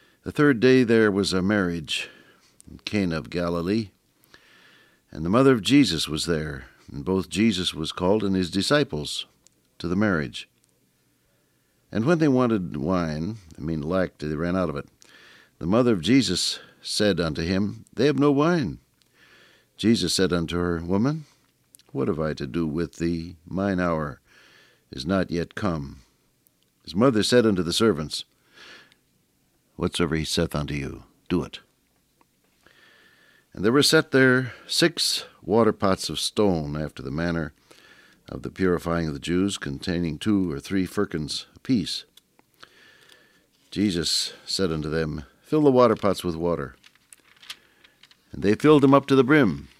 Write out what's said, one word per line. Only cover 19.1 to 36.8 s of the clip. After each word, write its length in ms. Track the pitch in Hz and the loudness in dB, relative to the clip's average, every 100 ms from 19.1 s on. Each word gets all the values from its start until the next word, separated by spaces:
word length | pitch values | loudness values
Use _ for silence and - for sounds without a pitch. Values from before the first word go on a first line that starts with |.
| _ _ _ _ _ _ - | _ _ _ _ _ _ -2
Jesus 380 | 107 110 85 | 2 2 0
said 180 | - 92 | 0 2
unto 240 | 87 80 87 | 0 -2 -4
her, 240 | 87 85 | -2 -4
Woman, 460 | 85 98 131 160 147 _ _ _ _ _ _ | -2 0 0 -2 -10 _ _ _ _ _ _
what 160 | 139 123 | -4 -2
have 140 | 78 | -2
I 120 | 78 71 | -4 -4
to 120 | 69 | -6
do 180 | 78 80 | -4 -4
with 300 | 76 82 - | -4 -6 -4
thee? 400 | 85 85 85 82 - | -4 -4 -8 -16 -10
Mine 360 | 92 101 90 | -4 -2 -2
hour 400 | 90 80 73 62 _ _ _ _ _ _ _ | -2 -2 -6 -10 _ _ _ _ _ _ _
is 160 | 65 71 | -12 -2
not 240 | 95 87 | -2 0
yet 260 | 85 80 - | -4 -6 -4
come. 480 | 101 80 69 64 _ _ _ _ _ _ _ _ - | -4 -4 -6 -14 _ _ _ _ _ _ _ _ -8
His 100 | 87 | 0
mother 260 | 135 107 | 2 2
said 240 | 95 123 113 | 4 4 4
unto 180 | 92 | 2
the 100 | 85 | -2
servants, 500 | - 110 78 76 - - _ _ - - - _ _ _ _ _ _ _ _ _ - | 2 2 2 -4 -10 -14 _ _ -20 -20 -20 _ _ _ _ _ _ _ _ _ -6
Whatsoever 400 | 87 - 82 80 | -4 0 0 0
he 80 | |
saith 320 | 76 - 82 76 | -2 -2 -2 -2
unto 180 | 71 | -4
you, 300 | 71 67 - - _ - | -6 -8 -12 -20 _ -4
do 160 | 87 | -2
it. 160 | 65 - _ _ _ _ _ _ _ _ _ _ _ _ _ _ _ _ _ _ _ | -2 -12 _ _ _ _ _ _ _ _ _ _ _ _ _ _ _ _ _ _ _
And 140 | - 98 | -2 2
there 80 | |
were 100 | 139 | 4
set 280 | 135 160 - | 4 4 4
there 420 | 135 131 127 123 - - | 4 6 4 0 -10 -8
six 600 | - 170 - - - - _ | 0 0 0 -4 -4 -8 _
water 320 | 82 110 110 | 0 4 4
pots 360 | - 98 92 - | 2 0 0 -4
of 80 | 73 | -6
stone 600 | - - 104 82 73 | -6 0 2 2 -2
after 260 | 76 | -6